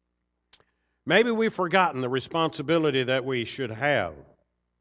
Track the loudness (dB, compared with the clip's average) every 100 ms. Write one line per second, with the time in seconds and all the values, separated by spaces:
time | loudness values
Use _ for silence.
0 | _ _ _ _ _ -20 _ _ _ _
1 | 2 4 4 2 0 0 2 4 2 0
2 | -2 -2 -2 -2 -2 -2 -2 0 2 0
3 | 0 0 -2 -4 -4 -6 -8 -4 0 0
4 | -2 -6 -20 _ _ _ _ _